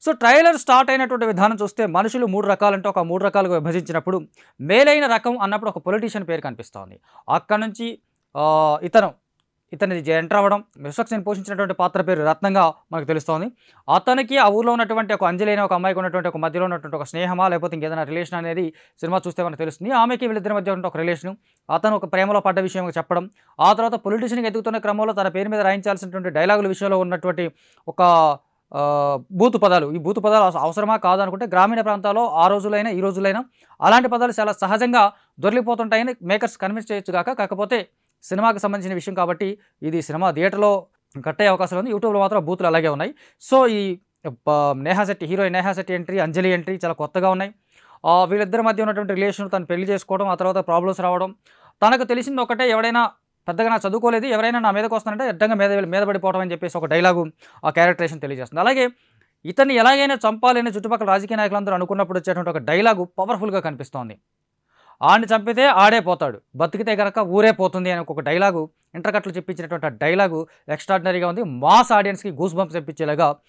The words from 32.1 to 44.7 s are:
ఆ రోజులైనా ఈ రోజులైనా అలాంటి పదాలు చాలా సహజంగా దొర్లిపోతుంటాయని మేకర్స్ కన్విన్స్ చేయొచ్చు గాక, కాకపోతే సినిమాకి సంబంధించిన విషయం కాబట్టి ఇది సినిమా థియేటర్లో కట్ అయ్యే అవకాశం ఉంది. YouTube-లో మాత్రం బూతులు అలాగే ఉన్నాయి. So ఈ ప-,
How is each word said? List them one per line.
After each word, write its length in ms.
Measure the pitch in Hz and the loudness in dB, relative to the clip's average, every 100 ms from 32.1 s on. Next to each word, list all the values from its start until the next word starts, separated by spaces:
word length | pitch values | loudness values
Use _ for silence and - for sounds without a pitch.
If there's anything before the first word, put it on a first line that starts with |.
| 208 240 | 0 0
ఆ 180 | 156 180 | 4 4
రోజులైనా 420 | 202 202 208 226 | 4 0 -2 -2
ఈ 120 | 185 | -2
రోజులైనా 420 | 196 185 196 208 262 _ _ - | -4 -2 -2 -2 -6 _ _ 0
అలాంటి 280 | 165 233 247 | 6 6 6
పదాలు 240 | 240 240 220 | 0 0 0
చాలా 120 | 214 | -2
సహజంగా 600 | 208 190 214 247 240 202 - _ - | -2 -2 0 2 4 4 0 _ -4
దొర్లిపోతుంటాయని 760 | 180 240 233 233 220 220 247 247 | 0 0 0 -2 0 0 -2 -6
మేకర్స్ 360 | 175 208 233 - | -2 -2 -2 -4
కన్విన్స్ 340 | 190 214 214 | -6 -6 -6
చేయొచ్చు 220 | 202 196 | -8 -4
గాక, 180 | 180 175 | -4 -2
కాకపోతే 560 | 254 202 190 208 240 - _ _ _ | -4 -4 -4 -2 -4 -4 _ _ _
సినిమాకి 360 | - 190 226 208 | -8 0 0 0
సంబంధించిన 340 | 202 196 185 180 | -2 -4 -6 -8
విషయం 180 | - | -6
కాబట్టి 440 | 185 175 175 196 202 _ - | -4 -2 -2 -6 -8 _ -10
ఇది 180 | 151 165 | -6 -4
సినిమా 300 | 151 151 185 | -4 -2 -2
థియేటర్లో 540 | 151 190 196 208 196 - _ _ 139 156 | 0 0 2 2 0 -4 _ _ -12 -8
కట్ 160 | 151 | 0
అయ్యే 80 | 208 | 2
అవకాశం 280 | 185 180 180 | 2 0 -4
ఉంది. 120 | 240 | -4
YouTube-లో 300 | 208 220 202 | -2 0 0
మాత్రం 260 | 196 208 156 | 2 0 -2
బూతులు 220 | 180 180 | -2 0
అలాగే 200 | 165 160 | 2 0
ఉన్నాయి. 280 | 143 190 - _ _ - | -2 -6 -10 _ _ 2
So 140 | 262 254 | 4 4
ఈ 300 | 214 196 185 _ _ 156 | 2 -4 -6 _ _ -14
ప-, 460 | 120 - 147 143 | -6 0 2 2